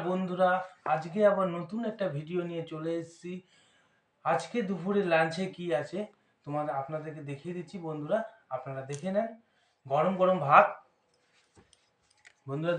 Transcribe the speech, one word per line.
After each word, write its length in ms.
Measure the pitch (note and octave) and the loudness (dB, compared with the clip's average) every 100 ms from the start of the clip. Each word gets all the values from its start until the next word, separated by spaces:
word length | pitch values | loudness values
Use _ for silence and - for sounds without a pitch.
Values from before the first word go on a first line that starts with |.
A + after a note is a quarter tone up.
| E3+ | 4
বন্ধুরা, 420 | F#3 F#3 F3+ F#3 F#3 - - - | -2 -2 2 4 4 -2 -8 -2
আজকে 260 | D#3 E3+ F#3 G#3 | -2 -2 4 4
আবার 160 | F#3+ F#3 F3 | 6 2 -2
নতুন 240 | F3 A3 A3+ | -6 -6 -6
একটা 140 | - F#3 C#3+ | -4 -4 -4
ভিডিও 240 | D#3 F3+ F3 | -4 -4 -4
নিয়ে 140 | E3+ E3 | -4 -8
চলে 200 | D#3 D#3+ E3 | -6 -4 -4
এসেছি। 300 | E3 - F3 F3+ - _ _ _ _ _ _ _ C#3+ | -6 -12 -12 -12 -14 _ _ _ _ _ _ _ -2
আজকে 320 | - - A#3+ F#3+ | 0 0 -4 -2
দুপুরে 320 | F3+ F3+ G3+ F3+ | -2 0 2 4
লাঞ্চে 300 | D#3+ E3 F3+ F#3+ - | 4 2 0 -4 -4
কি 100 | F3 D#3 | -2 -2
আছে 200 | - F3+ G#3 _ _ _ - | -2 -6 -8 _ _ _ -8
তোমাদের, 280 | D3 D3+ C#3 | -4 -2 -4
আপনাদেরকে 400 | C3+ D#3 D#3 D3+ C#3+ | -4 -6 -8 -10 -10
দেখিয়ে 260 | C#3 E3+ F3+ | -10 -8 -10
দিচ্ছি 200 | E3 G3+ E3 | -10 -10 -8
বন্ধুরা, 320 | D3+ D3+ G#3 A3 - - C3 | -6 -2 -2 -2 -12 -10 -10
আপনারা 260 | C#3 C3+ C3 | -8 -10 -8
দেখে 180 | C#3+ F#3 G3 | -8 -4 -2
নেন। 140 | A3+ - _ _ _ _ B2+ | -2 -4 _ _ _ _ -2
গরম 280 | C#3+ F3 F#3 | 2 2 4
গরম 160 | F#3 F3+ C#3+ | 4 4 8
ভাত, 200 | D#3+ G#3 - - _ _ _ _ _ _ _ - _ _ _ _ _ - _ - | 8 8 4 -16 _ _ _ _ _ _ _ -20 _ _ _ _ _ -20 _ -10
বন্ধুরা 280 | C#3 E3 | -6 -2